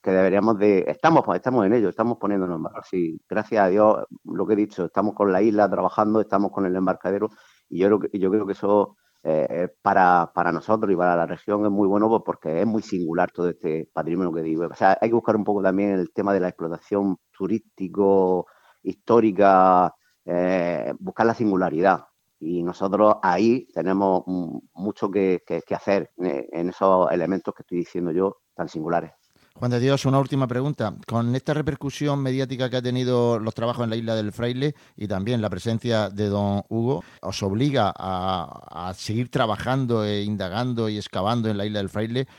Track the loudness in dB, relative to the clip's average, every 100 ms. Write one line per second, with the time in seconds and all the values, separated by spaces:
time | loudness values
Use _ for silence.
0 | 0 2 4 2 2 2 4 4 2 0
1 | 4 4 2 -2 0 2 4 2 0 0
2 | -2 -2 -2 -2 -2 -4 -6 -10 -8 -4
3 | -4 -4 -6 -6 -2 2 2 4 4 4
4 | -2 -14 -10 -6 0 0 0 -2 -4 -2
5 | -2 0 2 4 2 4 2 2 -2 0
6 | 2 2 2 0 0 -2 -2 0 -2 -2
7 | -2 -2 -4 _ _ _ -10 0 2 2
8 | 0 -2 0 0 -2 -4 2 2 2 _
9 | _ _ -2 0 0 -2 -6 _ 0 4
10 | 6 6 2 0 0 0 0 0 2 2
11 | 2 2 0 -4 -4 0 0 2 2 2
12 | 2 0 -2 -8 -4 -2 0 -2 -4 -4
13 | -4 -2 -2 -2 -4 -4 -4 -4 -6 -6
14 | -4 -2 -2 -4 -4 -4 -4 0 2 4
15 | 2 0 2 0 0 0 0 0 0 0
16 | -2 -4 0 0 0 -4 -8 -8 -4 -2
17 | 0 -2 _ -8 -4 -4 _ -10 -8 0
18 | 4 4 4 0 -2 _ _ _ -10 -8
19 | 2 4 4 4 6 8 6 6 4 -2
20 | _ _ -6 -2 0 0 -2 -4 -6 -8
21 | -8 0 0 2 0 0 0 2 2 2
22 | -2 _ _ _ -6 -4 -4 -4 -2 2
23 | 4 4 2 2 2 2 -2 -6 -2 0
24 | 2 0 -2 -6 -6 -8 -14 -10 -8 -4
25 | -4 0 0 0 -4 -8 -6 -6 -2 -2
26 | -2 -6 -6 -4 -8 -6 -6 0 2 4
27 | 2 0 -2 -4 -6 -12 -8 -8 -6 -6
28 | -4 -2 -2 -4 _ -10 -10 -8 -4 -4
29 | -4 _ _ _ _ -8 -4 0 0 0
30 | 2 0 0 -2 -2 -2 -4 -4 -6 -6
31 | -6 -2 0 -2 -2 -4 -2 -4 -8 -4
32 | -2 -2 -2 -2 -4 -4 -4 -2 -2 -2
33 | 0 2 2 0 -2 -4 -4 -2 -4 -4
34 | -4 -4 -4 -4 -6 -2 -4 -6 _ -12
35 | -6 -4 -2 -2 -2 -4 -4 -4 0 0
36 | 0 -2 -2 0 0 -2 -4 -4 -2 -4
37 | -6 -12 -10 -6 -4 0 0 2 0 -2
38 | -6 -4 -2 -4 -6 -14 -16 -12 -10 -10
39 | -6 -4 -4 -2 -2 -2 -2 -2 0 0
40 | 0 -2 -2 -4 -4 -4 -4 -2 -2 -4
41 | -6 -4 -2 0 0 -2 -4 -4 -6 -4
42 | -4 -4 -6